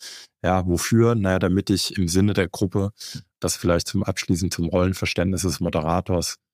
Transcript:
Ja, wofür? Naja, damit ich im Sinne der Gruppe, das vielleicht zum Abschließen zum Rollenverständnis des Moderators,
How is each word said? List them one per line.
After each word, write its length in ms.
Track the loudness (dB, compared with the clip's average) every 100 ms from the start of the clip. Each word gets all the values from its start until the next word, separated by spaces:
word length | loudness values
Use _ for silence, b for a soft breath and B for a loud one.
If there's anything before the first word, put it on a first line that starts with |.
| B B B _
Ja, 240 | 0 2 2
wofür? 500 | 0 2 4 4 4
Naja, 240 | 2 2
damit 300 | 2 2 2
ich 280 | 0 0 -2
im 100 | 0
Sinne 240 | 4 4
der 140 | 2 -2
Gruppe, 440 | -2 -2 0 -2 B B B -18 _
das 160 | -6 -2
vielleicht 300 | 0 0 0
zum 140 | -2
Abschließen 460 | -2 -2 -2 0 0
zum 200 | -2 -2
Rollenverständnis 720 | 2 0 0 -4 -2 0 0
des 180 | -2 -2
Moderators, 800 | -2 -2 0 0 0 -2 -2 -8 _